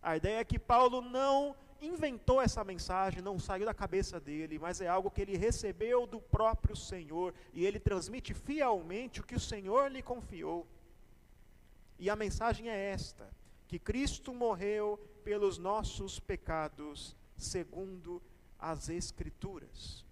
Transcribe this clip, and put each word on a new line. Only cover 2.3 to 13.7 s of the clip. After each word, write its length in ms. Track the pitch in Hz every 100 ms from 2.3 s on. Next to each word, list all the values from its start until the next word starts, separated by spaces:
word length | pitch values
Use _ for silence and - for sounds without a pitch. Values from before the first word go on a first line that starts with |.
| 262
essa 220 | 233 226
mensagem, 580 | 196 180 - 185 190 180
não 160 | 185 190
saiu 280 | - 190 214
da 80 |
cabeça 480 | 208 190 185 180 175
dele, 360 | 143 151 160 156
mas 220 | 160 180
é 80 | 180
algo 240 | 185 190
que 100 | -
ele 140 | 196 190
recebeu 720 | 214 226 208 175 220 247 240
do 140 | 226
próprio 560 | - 202 220 220 - 214
Senhor, 560 | - 185 156 160 180 165 -
e 120 | - 180
ele 140 | 202 -
transmite 440 | 196 180 247 -
fielmente 840 | - - 294 269 208 165 196 254 -
o 80 | -
que 60 | 240
o 120 | -
Senhor 400 | 220 190 233 277
lhe 100 | 262
confiou. 640 | - 247 - 190 156 170 170 - - - - - - - - - - - - -
E 120 | 180
a 40 | 208
mensagem 540 | 208 180 226 226 233
é 80 | 208 196 196
esta: 300 | - - 101 - - -
que 120 | -